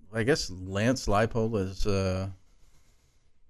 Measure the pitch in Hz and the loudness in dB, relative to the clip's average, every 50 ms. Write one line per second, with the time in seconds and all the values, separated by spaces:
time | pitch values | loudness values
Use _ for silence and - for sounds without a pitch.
0 | - - - 113 110 117 151 151 - - 95 90 92 95 95 98 107 120 135 127 | -12 -8 -4 -2 0 2 0 0 0 -6 -8 -10 -8 -4 -2 0 2 2 0 0
1 | - 107 101 101 113 113 - 117 113 113 117 104 92 95 95 92 - 107 98 98 | 0 2 2 2 2 2 2 0 0 0 0 0 -2 -2 0 0 2 2 2 2
2 | 95 95 92 92 95 98 98 - - - - - - - - - - - - _ | 2 0 0 -2 -2 -4 -6 -10 -16 -20 -20 -20 -20 -20 -20 -20 -20 -20 -20 _
3 | _ _ _ _ _ - - - - - | _ _ _ _ _ -20 -20 -20 -20 -20